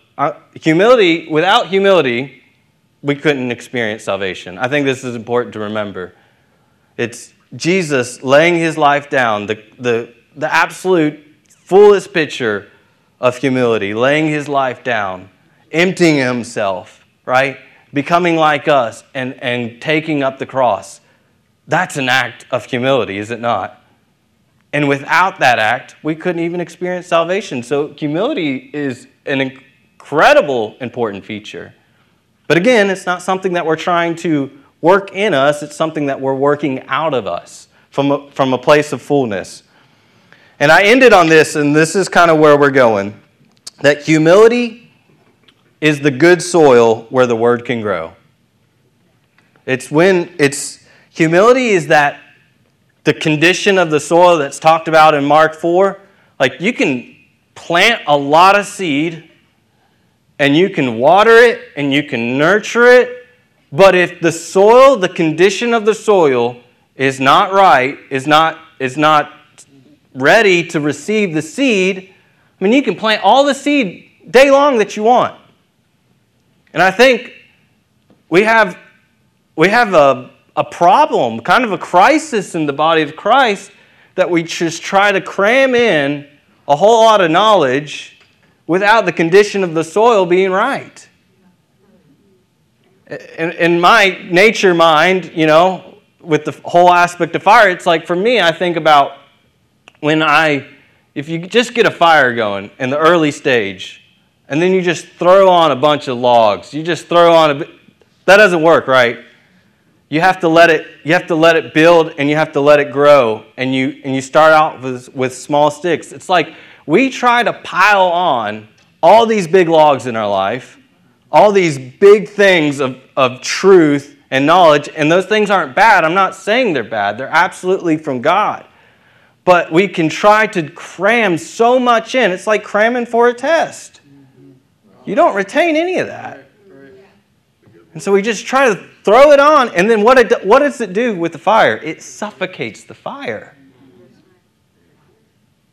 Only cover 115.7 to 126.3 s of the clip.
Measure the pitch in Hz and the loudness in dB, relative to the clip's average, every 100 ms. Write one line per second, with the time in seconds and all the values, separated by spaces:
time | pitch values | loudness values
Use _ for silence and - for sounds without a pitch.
115.7 | 147 180 139 - - - 180 151 - - | -2 -4 -6 -8 -14 -4 -2 -4 -10 -20
116.7 | _ - 175 269 - 247 240 202 147 - | _ -2 0 0 -2 -2 0 -2 -6 -8
117.7 | 165 202 202 185 170 180 123 104 107 110 | 0 2 4 2 0 0 -2 -4 -10 -16
118.7 | _ _ _ 165 220 226 214 160 185 165 | _ _ _ 4 4 4 -2 0 2 4
119.7 | 160 151 135 123 113 104 98 98 127 - | 4 4 2 -4 -6 -4 -2 -4 -6 -12
120.7 | _ _ _ _ _ _ 151 208 196 170 | _ _ _ _ _ _ 2 4 2 -2
121.7 | 135 127 - 202 214 180 - 202 180 151 | -4 -12 2 6 6 2 0 2 2 0
122.7 | 139 131 127 _ - 127 123 - - 190 | -4 -6 -8 _ -2 -2 -4 -10 0 4
123.7 | 185 156 143 - _ - 131 143 180 165 | 6 4 0 -4 _ -6 -2 2 4 4
124.7 | 147 139 151 151 175 185 214 202 196 143 | 2 -2 -4 0 0 0 -2 0 -2 -2
125.7 | 127 220 196 160 185 190 | 0 2 4 2 0 -2